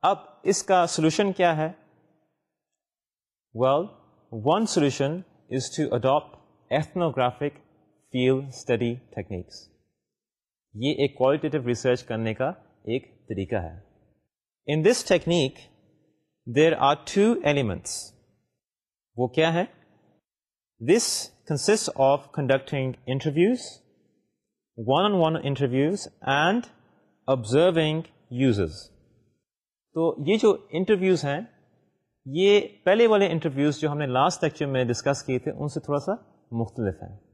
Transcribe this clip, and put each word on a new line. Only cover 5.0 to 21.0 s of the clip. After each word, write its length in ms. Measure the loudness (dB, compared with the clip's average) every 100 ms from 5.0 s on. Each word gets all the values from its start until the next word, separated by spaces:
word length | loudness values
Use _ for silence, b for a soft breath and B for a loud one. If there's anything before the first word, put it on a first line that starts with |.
| -2 -4 -10 _ _
is 260 | -6 -6 -4
to 180 | -2 0
adopt 300 | 2 0 -2 -20 _ _ _
ethnographic 760 | -4 -4 -4 -4 0 -2 -2 -8 -8 _ _ _ _ _ -2
field 240 | 0 0
study 500 | -4 -16 -4 -2 -2
techniques. 840 | -4 _ -14 -10 -10 -12 -20 -20 _ _ _ _ _ _ _ _ _ _
یہ 160 | -6 -4
ایک 300 | 0 -2 0
qualitative 440 | 0 0 -2 -4 -4
ریسرچ 360 | -2 0 0
کرنے 320 | -2 -6 -4
کا 140 | -4 -6 -6 _ _
ایک 440 | -8 -8 -8 _ _
طریقہ 260 | -8 -4
ہے۔ 320 | -4 -6 -12 -20 _ _ _ _ _ _ _ -4
In 80 | 0
this 340 | 2 2 0 0
technique, 600 | 2 0 0 -4 -20 _ _ _ _ _ _ _ -4 2
there 220 | 2 4
are 100 | 0 0 -2 2
two 240 | 2 2 0
elements. 600 | 0 0 -4 -8 -12 -14 _ _ _ _ _ _ _ _ _ _ -6
وہ 120 | -2
کیا 260 | 2 2
ہے؟ 100 | 2 -4 _ _ _ _ _ _ _ _ _ _ _ 2
This 400 | 2